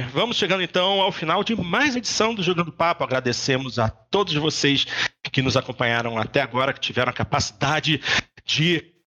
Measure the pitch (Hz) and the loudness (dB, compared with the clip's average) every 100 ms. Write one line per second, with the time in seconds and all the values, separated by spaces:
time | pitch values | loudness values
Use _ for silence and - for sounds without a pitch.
0 | 123 139 226 226 170 190 175 185 185 196 | 0 -2 -2 0 0 0 0 0 2 2
1 | 196 - 160 180 202 226 175 202 294 247 | 2 0 0 0 0 -2 0 0 2 0
2 | 226 - 220 226 180 175 170 - 170 170 | -2 0 0 0 0 0 -2 0 0 0
3 | 131 127 123 117 - 131 135 120 110 - | 0 0 0 -2 0 0 0 0 -2 -2
4 | _ 190 190 151 156 - 143 139 - - | _ 0 0 0 0 2 2 2 0 -2
5 | - - - - 131 127 - 123 123 117 | -4 -4 -4 0 2 2 0 -2 0 0
6 | 117 113 107 143 127 120 135 127 - 117 | 0 -2 -2 0 0 0 0 -2 -4 -2
7 | 123 - - 143 - - 139 151 147 147 | 0 -2 -2 -2 -2 -2 -2 0 0 -2
8 | - - - - - - 160 170 - _ | 0 -2 -4 -10 -4 0 2 0 -2 _
9 | _ | _